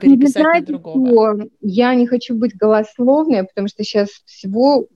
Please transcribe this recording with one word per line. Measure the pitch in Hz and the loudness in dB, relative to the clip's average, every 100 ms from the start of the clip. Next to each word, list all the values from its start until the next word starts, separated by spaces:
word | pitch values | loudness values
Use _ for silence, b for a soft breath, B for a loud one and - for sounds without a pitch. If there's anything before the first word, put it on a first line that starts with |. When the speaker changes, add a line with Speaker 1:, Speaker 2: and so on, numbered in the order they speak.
Speaker 1:
вы | 277 | 4
Speaker 2:
переписать | 262 285 294 | 4 4 2
на | 311 | 0
Speaker 1:
знаете | 339 302 | 0 -2
Speaker 2:
другого? | 277 - 277 254 226 220 208 | -12 -6 -2 2 2 2 -2
Speaker 1:
что? | 214 _ | -8 _
Я | 208 196 247 254 | -4 0 2 2
не | 240 | 0
хочу | 247 - 226 | -2 -4 -4
быть | 240 190 | -4 -2
голословной, | 214 214 214 - 247 294 311 220 190 | 0 0 -2 -2 0 0 0 -2 -4
потому | - 202 | -6 -8
что | - 214 | -8 -6
щас | 214 202 - _ | -4 -4 -8 _
всего | - 190 214 269 277 - | -16 -6 0 2 0 -2